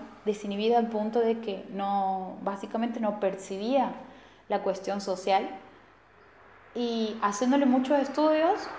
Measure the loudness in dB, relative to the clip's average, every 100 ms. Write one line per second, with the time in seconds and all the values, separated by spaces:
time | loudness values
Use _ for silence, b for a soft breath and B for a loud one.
0 | -10 -8 -4 -4 -4 -2 2 4 2 -2
1 | 0 2 2 0 -4 -8 -8 -6 -2 0
2 | 0 -2 -6 -8 -6 -6 -6 -4 -4 -2
3 | -2 0 -2 -4 -8 -6 0 2 0 -4
4 | -16 B B B B -2 -2 -4 -4 -4
5 | -4 -2 2 2 0 -10 -18 -20 -20 _
6 | _ _ -20 -20 -20 -20 -10 -4 -2 0
7 | -2 0 -2 2 4 6 6 4 4 2
8 | 2 2 4 6 4 2 -2